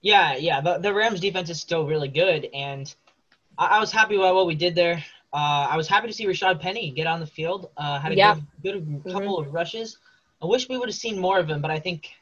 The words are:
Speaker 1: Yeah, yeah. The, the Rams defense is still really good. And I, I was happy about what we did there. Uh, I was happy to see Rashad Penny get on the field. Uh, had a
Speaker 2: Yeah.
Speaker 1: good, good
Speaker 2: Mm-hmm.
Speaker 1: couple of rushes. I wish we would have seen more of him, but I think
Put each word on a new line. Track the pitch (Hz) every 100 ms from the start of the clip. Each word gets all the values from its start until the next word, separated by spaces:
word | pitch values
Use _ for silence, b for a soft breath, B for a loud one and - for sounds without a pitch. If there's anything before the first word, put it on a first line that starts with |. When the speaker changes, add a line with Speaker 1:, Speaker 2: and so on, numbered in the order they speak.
Speaker 1:
Yeah, | 190 208 160 135
yeah. | 160 139
The, | 160 180
the | 196
Rams | 202 226 190
defense | 196 185 165
is | 160
still | - 165 151
really | 156 139
good. | 139 185 160 -
And | 139 139 139 135 - _ _ _ _ _ -
I, | 170 214
I |
was | 214
happy | 202 196 202
about | 185 185
what | 175
we |
did | 156 180 170
there. | 170 170 B B _
Uh, | 143 147 143 135
I | 156
was | 156
happy | 202 226
to |
see | 214 208
Rashad | 180 190 175
Penny | 180 220 165
get | 131 165
on | 165
the | 156
field. | - 160 190 185 -
Uh, | 147 143
had | 151
a | 190
Speaker 2:
Yeah. | 202 156 147 -
Speaker 1:
good, | 185 196 156
good |
Speaker 2:
Mm-hmm. | 143 180
Speaker 1:
couple | 185 202 185
of | 143
rushes. | 165 170 - 226 - b b b _
I | 165
wish | 247 254
we | 254
would | 240
have | -
seen | 226 202
more | 185 196
of | 156
him, | 147
but | 151
I | 156
think | 185 165 - -